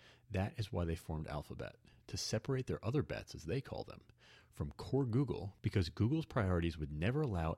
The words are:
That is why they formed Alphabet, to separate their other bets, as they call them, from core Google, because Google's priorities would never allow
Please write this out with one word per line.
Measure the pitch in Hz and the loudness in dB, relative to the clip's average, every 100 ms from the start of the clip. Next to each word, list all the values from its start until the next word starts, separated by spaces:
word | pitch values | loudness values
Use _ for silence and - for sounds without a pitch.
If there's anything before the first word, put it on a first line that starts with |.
| - - - | -20 -20 -4
That | 101 101 - | -2 0 -2
is | 101 | -4
why | 95 82 | 0 0
they | 82 | 0
formed | - 78 76 | -2 -4 -4
Alphabet, | 73 - - 55 - - - - | -6 -6 -8 -10 -10 -20 -20 -8
to | - | -6
separate | - 110 - 131 - | -2 -2 0 -2 -2
their | 80 | -2
other | 101 143 | 2 0
bets, | 87 107 - - | 0 -4 -6 -10
as | |
they | 80 127 | -4 -2
call | - - | -2 -8
them, | - - - _ - - - - | -8 -14 -20 _ -20 -20 -18 -6
from | 76 - | -4 -4
core | - 131 127 | -2 0 4
Google, | 117 131 - 98 - | 2 2 0 -6 -4
because | 110 104 87 | 2 2 2
Google's | - 107 160 - | 2 4 4 2
priorities | 127 95 87 85 80 | 2 4 4 4 0
would | 73 | -4
never | 76 95 143 | 0 0 2
allow | 143 90 80 | 0 2 0